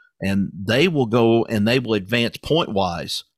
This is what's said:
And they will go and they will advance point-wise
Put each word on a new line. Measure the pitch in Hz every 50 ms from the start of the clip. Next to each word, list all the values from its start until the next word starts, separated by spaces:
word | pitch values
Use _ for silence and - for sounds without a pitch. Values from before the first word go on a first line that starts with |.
| _ _ _ _
And | - 95 98 98 98 - -
they | 87 98 92 113 131 165
will | 190 160 143 127
go | 110 107 123 117 113 117 117 -
and | - 113 107 101
they | 113 123 135
will | 123 110 113
advance | 104 92 95 123 120 117 110 -
point-wise | - - - 156 156 175 - 110 98 95 90 85 82 73 - - - - _ _